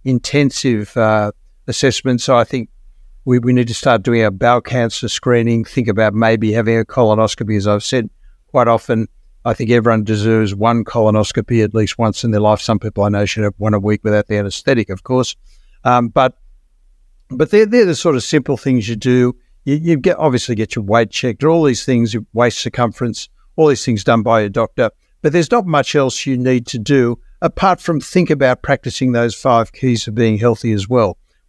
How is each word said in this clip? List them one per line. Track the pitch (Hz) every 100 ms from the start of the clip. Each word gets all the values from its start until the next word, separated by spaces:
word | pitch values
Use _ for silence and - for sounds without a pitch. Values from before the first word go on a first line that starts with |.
intensive, | 131 123 - 143 139 - 135 110 104 -
uh, | 110 107 104 - _ _ -
assessment. | 113 139 - 139 120
So | - 123
I |
think | 110 131 110 - - - - - -
we, | 123
we | 120
need | 123 117
to |
start | 113 139 113
doing | 95 117
our | 110
bowel | 95 120 120
cancer | - 127 117 - 127
screening, | - - 120 117 113 110
think | - 110
about | 101 110
maybe | 104 113 113 110
having | 110 110 113
a | 110
colonoscopy. | - 113 107 110 - 107 107
As | 101
I've | 104
said | - 131 107 - - - _
quite | 139 117
often, | 113 - 113 110 _ _ _ 117
I | 113
think | 113
everyone | 120 113 113
deserves | 104 107 107 110 107
one | 98 113 117 107
colonoscopy | 120 107 107 107 - 104 117
at | 107
least | 110 104 -
once | 113 101
in | 120
their | 104
life. | 104 107
Some | - 107
people | 110 -
I | 101
know | 104 101
should | -
have | 104 98
one | 107
a | 104
week | 101 107
without | 110 104 -
the | 104
anaesthetic, | 101 - - 127 -
of | 92
course. | - 127 127 - - - _ _
Um, | 123 123 120
but, | 139 131 - - - _ _ _ _ _ _ _
but | 262 151
they're, | 208 214
they're | 240 196
the | 147
sort | 180 135
of |
simple | - 156 127 131
things | 139 127 104
you | 110
do. | 127 127 123 123 _ _ -
You, | 147
you | 165 156
get, | 147 170
obviously | 156 123 - 110
get | 110 -
your | 101
weight | 113 117
checked, | - 127 107
all | 151 165
these | 151 117
things, | - 123 117
your | 110 95
waist | 113 120 -
circumference, | 113 - 120 - 120 - - _ _ -
all | 156
these | 131
things | - 110
done | 117 117
by | 107 113
your | 104
doctor. | 101 113 - 113 - _ _
But | 151
there's | 165 160
not | 240 185
much | 143 131 151
else | 135 - 139
you | 127
need | 127 127 117
to | 123
do | 104 139 120 120 - -
apart | 170 - 196 175
from | - 156
think | - 185 170
about | 143 131 123
practicing | - 135 127 - 131
those | 120 117
five | 107 139 117 110
keys | - 131 117 -
of | 107
being | 113 104
healthy | 120 110 117
as | 107 98
well, | 123 104 85 _ _